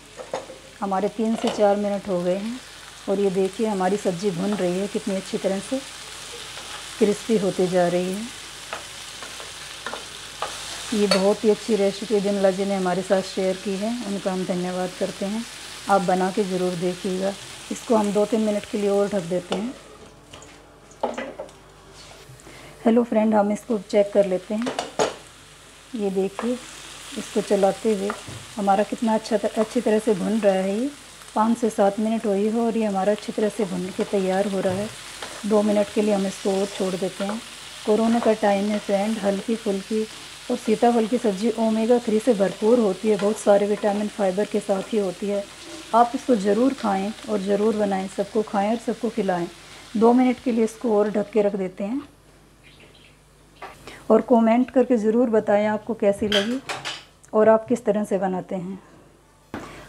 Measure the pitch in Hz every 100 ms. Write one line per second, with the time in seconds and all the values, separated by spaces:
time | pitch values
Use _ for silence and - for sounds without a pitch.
0 | - - - - - - - - 196 190
1 | 196 202 220 220 226 - 202 202 202 202
2 | 196 180 180 190 214 247 - - - -
3 | - 196 202 185 190 190 220 196 185 202
4 | 208 170 208 170 196 208 180 180 202 214
5 | 214 190 185 208 196 196 - 262 - -
6 | - - - - - - - - - -
7 | 208 202 - 220 190 175 185 180 175 180
8 | 185 190 233 - - - - - - -
9 | - - - - - - - - - -
10 | - - - - - - - - - 220
11 | 202 196 190 208 220 208 - 208 196 196
12 | 214 208 196 202 196 185 196 196 180 180
13 | 185 190 190 - 185 190 214 190 214 240
14 | 208 202 196 185 180 185 180 180 185 -
15 | 185 185 196 214 233 - - - - 196
16 | 185 185 185 190 196 185 180 180 180 180
17 | 202 185 190 196 - - - 214 - 220
18 | 208 202 208 226 214 202 - 214 202 202
19 | 202 202 165 180 175 190 233 285 - -
20 | - - - - - - - - - -
21 | 240 - - - - - - - - -
22 | - - - - - - - - 233 226
23 | 233 220 220 214 202 208 - 220 185 214
24 | 202 202 202 180 - 214 247 - - -
25 | 147 - - - - - - - - 233
26 | 202 190 190 196 226 247 - - - -
27 | - 254 - 220 196 202 190 190 226 208
28 | 196 214 - - - - 196 196 208 -
29 | 226 220 - 214 214 - 220 247 233 214
30 | 240 202 190 220 202 190 190 202 269 285
31 | - - - - 220 226 220 - 196 202
32 | 220 226 220 196 214 226 233 226 214 196
33 | 190 208 - 226 214 202 202 180 185 -
34 | 202 202 185 185 202 196 185 185 214 -
35 | - - - - 208 214 208 208 202 -
36 | 214 196 196 - 208 190 196 - 190 180
37 | 185 - 196 220 - - - - - 214
38 | 226 233 226 214 208 196 208 208 - 196
39 | 208 214 202 196 196 226 - 196 190 220
40 | 220 - - - - 247 - 214 240 240
41 | 220 247 233 190 226 - 226 220 226 240
42 | 240 214 262 208 190 - 214 247 214 185
43 | 220 208 202 214 - 202 202 208 214 202
44 | 208 - 196 185 208 208 202 190 190 226
45 | 196 175 202 202 202 - - - - 226
46 | 240 254 - 233 202 202 262 269 220 190
47 | 196 220 - 208 190 202 214 208 202 190
48 | 190 - 196 226 214 208 202 233 - 226
49 | 226 220 190 180 170 - - - - 214
50 | 226 247 254 240 269 226 220 - 247 208
51 | 214 208 202 220 202 202 185 185 202 269
52 | - - - - - _ - - - -
53 | - - _ _ _ - - - - -
54 | - 220 - 233 226 233 247 269 254 247
55 | 214 226 247 214 214 208 214 214 - 220
56 | 202 202 214 202 208 254 - - - -
57 | - _ - 220 214 220 220 233 - 202
58 | 208 190 185 185 175 190 175 190 - -
59 | - _ _ _ _ - - -